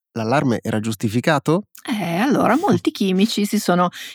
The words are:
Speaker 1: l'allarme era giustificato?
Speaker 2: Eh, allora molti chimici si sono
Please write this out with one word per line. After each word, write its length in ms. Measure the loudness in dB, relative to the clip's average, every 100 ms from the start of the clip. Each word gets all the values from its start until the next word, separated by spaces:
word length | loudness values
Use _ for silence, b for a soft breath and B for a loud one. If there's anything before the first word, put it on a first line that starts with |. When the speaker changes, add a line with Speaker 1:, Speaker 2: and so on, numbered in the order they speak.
| _
Speaker 1:
l'allarme 460 | -6 0 2 2 0
era 180 | 0 -2
giustificato? 840 | -2 -4 -2 0 0 0 2 -2 -2 -12 -6
Speaker 2:
Eh, 280 | -4 -2 -2
allora 400 | 0 2 2 2
molti 340 | 2 0 0
chimici 560 | -2 0 2 0 0 -2
si 140 | 0
sono 300 | 0 2 0 B B